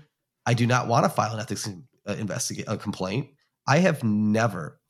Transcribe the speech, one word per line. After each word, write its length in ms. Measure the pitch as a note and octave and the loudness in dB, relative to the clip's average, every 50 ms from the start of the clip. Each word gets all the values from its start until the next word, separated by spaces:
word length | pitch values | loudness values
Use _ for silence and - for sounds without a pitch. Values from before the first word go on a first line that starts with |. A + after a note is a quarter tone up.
| - _ _ _ _ _ _ _ - | -18 _ _ _ _ _ _ _ 0
I 80 | A#2+ A#2 | 0 2
do 120 | A2 A#2+ | 2 4
not 200 | A#2 B2 B2 - F#2+ | 4 2 2 2 2
want 160 | A#2 C#3+ F#3 | 2 4 4
to 60 | E3 | 2
file 240 | - G#2 G#2+ G#2+ A2+ | 2 0 -2 -2 -2
an 60 | G#2+ | -6
ethics 260 | G#2+ - G2+ - - | -6 -6 -6 -6 -8
in-, 180 | G#2+ F#2+ E2+ - _ _ _ - | -8 -10 -12 -16 _ _ _ -8
uh, 80 | G2+ G2 | -8 -6
investiga-, 500 | F2+ A2 F#2 - - - - G2 F2+ - - | -4 -4 -4 -4 -4 -6 -6 -6 -8 -6 -6
a 100 | G#2+ G2+ | -6 -6
complaint. 500 | - G#2 G2 - F#2 F#2 G2+ C3 - - _ _ _ _ _ _ - | -6 -6 -6 -4 -4 -4 -2 -4 -4 -6 _ _ _ _ _ _ 0
I 120 | B2 C3+ E3 | 2 4 4
have 240 | F#3 F3+ E3 - | 4 4 2 2
never 800 | - A2 G#2 G#2 G#2+ G#2+ G#2 A2 A#2 A2+ F#2+ F2+ D2+ - - _ _ | 0 0 2 2 2 4 4 4 2 0 -2 -4 -10 -12 -14 _ _